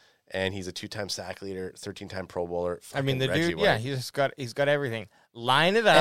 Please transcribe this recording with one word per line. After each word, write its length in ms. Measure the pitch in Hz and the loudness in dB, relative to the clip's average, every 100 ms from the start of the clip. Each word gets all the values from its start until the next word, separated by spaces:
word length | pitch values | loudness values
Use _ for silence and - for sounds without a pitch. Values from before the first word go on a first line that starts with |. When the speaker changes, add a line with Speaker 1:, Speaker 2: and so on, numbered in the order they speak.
| _ _ - | _ _ -8
Speaker 1:
And 200 | 95 95 | -4 -2
he's 140 | 98 90 | -4 -8
a 60 | |
two-time 360 | - 104 107 98 | -10 -10 -8 -8
sack 320 | - 90 95 | -8 -8 -10
leader, 320 | 98 92 92 - | -8 -8 -8 -10
thirteen-time 480 | 104 95 101 98 90 | -12 -12 -10 -10 -8
Pro 220 | 90 87 | -6 -4
Bowler. 320 | 87 87 87 - | -2 -2 -4 -6
Speaker 2:
I 80 | 143 | -4
mean, 180 | 135 131 | -2 0
the 80 | 135 | 0
Speaker 1:
Fucking 120 | - | 0
Reggie 100 | 170 | 0
Speaker 2:
dude, 60 | 160 | 2
yeah, 120 | 190 | 2
Speaker 1:
White. 60 | 117 | 2
Speaker 2:
he's 160 | 123 131 | -2 -6
just 140 | 120 | -4
got, 200 | - 135 - | -2 -2 -2
he's 180 | 123 | -6
got 120 | 127 143 | -2 2
everything. 400 | 147 139 113 92 _ _ | 2 0 -4 -8 _ _
Line 440 | - 117 135 165 214 | -4 2 4 6 4
it 80 | |
Speaker 1:
Hey, 60 | 214 156 | 6 8